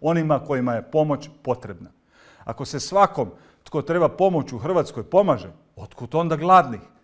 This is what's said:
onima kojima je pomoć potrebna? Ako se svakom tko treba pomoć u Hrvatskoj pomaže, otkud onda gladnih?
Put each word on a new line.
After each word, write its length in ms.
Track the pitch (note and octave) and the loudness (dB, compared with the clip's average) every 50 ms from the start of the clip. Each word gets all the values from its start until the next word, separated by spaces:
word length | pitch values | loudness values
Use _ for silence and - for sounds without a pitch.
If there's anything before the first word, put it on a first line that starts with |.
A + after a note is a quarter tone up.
onima 380 | - D#3 E3+ E3 D#3+ D#3 D3+ C3 | -2 0 0 0 2 2 0 0
kojima 360 | - - C#3+ B2+ B2 B2 A#2 | 0 -2 -2 -2 0 0 -2
je 80 | A2 - | -2 -6
pomoć 480 | - - D#3 D3+ D3+ C#3+ C3+ - - - - _ | -2 0 0 2 2 0 -4 -6 -12 -20 -12 _
potrebna? 480 | B2+ A#2+ - - - G2 F2 - - _ _ _ _ _ _ _ - - _ - | -4 -4 -4 -6 -12 -14 -16 -16 -20 _ _ _ _ _ _ _ -20 -20 _ -12
Ako 200 | A2 A2+ - C3+ | -12 -10 -10 -10
se 160 | - - B2 | -8 -8 -8
svakom 500 | - - F#3 G3 G3+ G3 - D3+ B2 F#2 - - _ _ _ _ _ | -8 -2 4 4 4 4 4 -2 -4 -6 -6 -14 _ _ _ _ _
tko 200 | - - D3+ C3+ | -6 -6 -6 -2
treba 260 | - E3+ F3 E3 D3 | 0 0 2 2 2
pomoć 440 | - - F#3 G3 F3+ D#3 B2+ - B2+ | 2 2 2 2 2 0 -2 -4 -8
u 60 | A2+ | -8
Hrvatskoj 440 | A#2+ D#3 F#3 F3 C#3+ - - A#2 G#2 | -6 -2 0 0 0 -2 -6 -10 -10
pomaže, 500 | - - F#3 G3+ F#3 C#3 G#2 F2 F2 D#2+ - _ _ _ | 0 2 2 4 4 0 -2 -4 -10 -18 -20 _ _ _
otkud 380 | - - - - - A#2+ A#2 - | -20 -20 -20 -16 -16 -14 -4 -2
onda 220 | D#3 E3+ E3 E3 | -2 -2 0 -2
gladnih? 440 | C#3+ D#3+ F3+ F#3+ F#3 E3 C3 A#2 F#2+ - - _ _ | -2 2 6 6 6 6 4 -2 -10 -12 -18 _ _